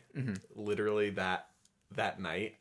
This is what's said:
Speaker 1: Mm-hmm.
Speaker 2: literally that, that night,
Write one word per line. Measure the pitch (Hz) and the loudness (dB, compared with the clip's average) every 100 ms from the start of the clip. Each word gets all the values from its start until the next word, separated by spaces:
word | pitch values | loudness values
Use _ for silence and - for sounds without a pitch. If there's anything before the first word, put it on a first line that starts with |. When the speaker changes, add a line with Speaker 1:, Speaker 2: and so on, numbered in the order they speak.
| - 143 | -10 -6
Speaker 1:
Mm-hmm. | 127 95 - 107 | -4 -4 -6 -8
Speaker 2:
literally | 104 104 107 107 104 | -2 2 2 4 2
that, | 95 92 92 - _ _ _ - | 2 0 0 -4 _ _ _ -10
that | - 107 - | -2 0 0
night, | 90 85 107 - | -4 -2 -4 -6